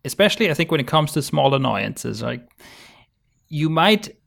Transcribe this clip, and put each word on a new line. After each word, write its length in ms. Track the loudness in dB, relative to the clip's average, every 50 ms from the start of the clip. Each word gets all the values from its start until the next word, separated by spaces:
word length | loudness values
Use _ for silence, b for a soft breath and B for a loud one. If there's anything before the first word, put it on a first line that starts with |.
| -12
especially 440 | -6 0 2 2 2 2 2 0 0
I 60 | 0
think 160 | 0 0 0
when 100 | 0 -2
it 60 | 0
comes 240 | 0 0 0 0 0
to 100 | -2 -4
small 300 | -4 -2 0 2 2 2 2
annoyances. 680 | 2 0 0 -2 -2 -4 -6 -8 -8 -8 -8 -8 -6
Like, 260 | -6 -6 -8 -8 -10 _ _ -20 B B B B B B B B B B _ _ _ _ _ _ _ -8
you 200 | -4 -2 0 0
might 480 | 2 4 4 4 4 4 0 -4 -16 _ _